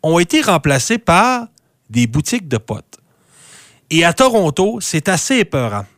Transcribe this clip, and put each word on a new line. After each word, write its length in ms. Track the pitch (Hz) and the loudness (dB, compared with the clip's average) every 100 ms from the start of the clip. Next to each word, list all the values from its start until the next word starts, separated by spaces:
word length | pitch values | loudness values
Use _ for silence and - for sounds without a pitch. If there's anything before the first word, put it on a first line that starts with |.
ont 160 | 156 170 | 2 2
été 220 | 175 311 | 2 0
remplacés 560 | 214 165 147 135 - 226 | 2 0 2 -2 0 -4
par 500 | - 170 233 254 226 _ _ _ _ | 2 2 2 0 -6 _ _ _ _
des 160 | 117 120 | -2 0
boutiques 400 | 127 147 240 170 | -2 -2 -6 -4
de 100 | 117 | -6
potes. 420 | - 104 - - _ _ _ _ - - - _ _ | -6 -12 -12 -20 _ _ _ _ -20 -20 -20 _ _
Et 140 | 160 | 2
à 80 | 165 | 2
Toronto, 680 | 165 262 226 170 143 190 233 | 2 2 2 0 0 -2 -2
c'est 280 | - 156 147 | -6 -4 -2
assez 300 | 185 - 262 | -2 0 -2
épeurant. 480 | 202 139 117 104 101 | 0 -2 -4 -6 -10